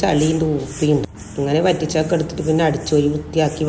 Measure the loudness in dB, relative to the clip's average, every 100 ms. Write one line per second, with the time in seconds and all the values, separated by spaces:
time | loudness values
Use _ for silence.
0 | 2 2 2 2 0 -2 -4 -2 2 2
1 | -2 -10 -10 -6 0 2 2 0 0 -2
2 | 0 0 -2 -4 0 2 2 0 2 2
3 | 2 -2 -2 0 0 0